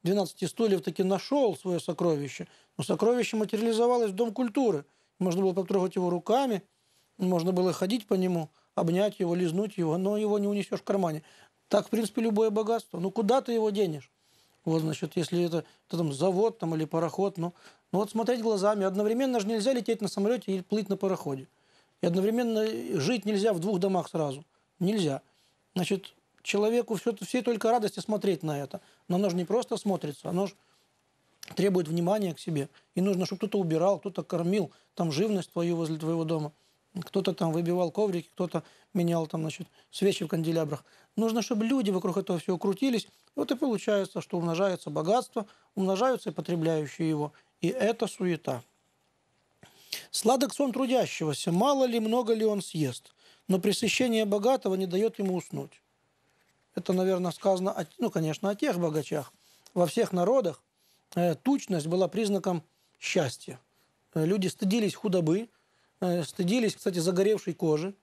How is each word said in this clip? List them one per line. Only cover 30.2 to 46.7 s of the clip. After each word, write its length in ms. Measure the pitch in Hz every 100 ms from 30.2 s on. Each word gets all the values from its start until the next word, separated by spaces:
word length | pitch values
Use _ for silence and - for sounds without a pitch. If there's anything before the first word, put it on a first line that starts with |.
| -
оно 180 | 175 202
же 60 | - _ _ _ _ _ _ _ _ - -
требует 320 | 196 185 156
внимания 460 | 170 170 214 190
к 60 | 151
себе. 300 | - 151 135 - _ -
И 60 |
нужно, 240 | 190 180 180
чтобы 140 | 190
кто-то 200 | 202 202
убирал, 400 | 175 160 180 185
кто-то 240 | 202 180
кормил, 480 | 160 175 170 208 156 - _ -
там, 160 | 165
живность 400 | 143 214 196 -
твою 240 | 175 170 170
возле 220 | 160 160
твоего 260 | 160 165
дома. 280 | 160 165 151 _ _ _ _ 185
Кто-то 320 | - 196 190
там 180 | 185 160
выбивал 400 | 160 170 175 175
коврики, 380 | 180 208 175 -
кто-то 320 | - 180 165 - - _
менял 340 | 190 170 170 156
там, 140 | 165
значит, 260 | 160 - 180 _ _
свечи 320 | - 196 -
в 40 | 156
канделябрах. 580 | 165 165 165 151 147 _ _ _ -
Нужно, 260 | 226 226
чтобы 240 | 202 220 226
люди 260 | 269 208
вокруг 260 | 185 185 180
этого 220 | 190 175
всего 180 | - 175
крутились. 500 | 196 190 269 233 - _ _ -
Вот 160 | -
и 40 | 254
получается, 680 | 277 208 - 208 185 -
что 160 | - 180
умножается 520 | 170 165 196 175 -
богатство, 560 | 151 160 240 240 233 208 - _ -
умножаются 540 | 190 196 254 240 214
и 40 |
потребляющие 760 | 170 165 170 160